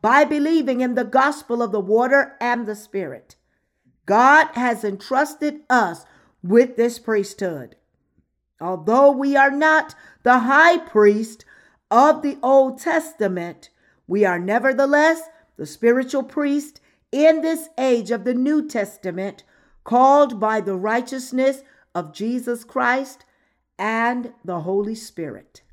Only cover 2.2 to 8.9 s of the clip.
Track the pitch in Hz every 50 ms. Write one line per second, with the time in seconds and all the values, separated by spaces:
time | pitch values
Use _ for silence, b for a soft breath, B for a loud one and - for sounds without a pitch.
2.2 | 262 269 - _ 233 240 240 240 233 208 214 208 - _ - 196 180 143 131 110
3.2 | _ _ _ _ _ _ _ _ _ _ _ _ _ _ _ _ _ - 196 220
4.2 | 247 269 294 311 311 311 - 233 247 247 233 - - 208 196 196 - - 262 262
5.2 | 302 302 302 _ 302 294 294 302 _ _ 254 247 214 175 165 - - b b b
6.2 | b b b b - 175 202 233 262 262 254 - 233 240 233 - _ 226 220 208
7.2 | 196 196 - - 202 180 165 143 127 - _ _ _ _ _ _ _ _ _ _
8.2 | _ _ _ _ _ _ _ _ 165 175 185 165 151 214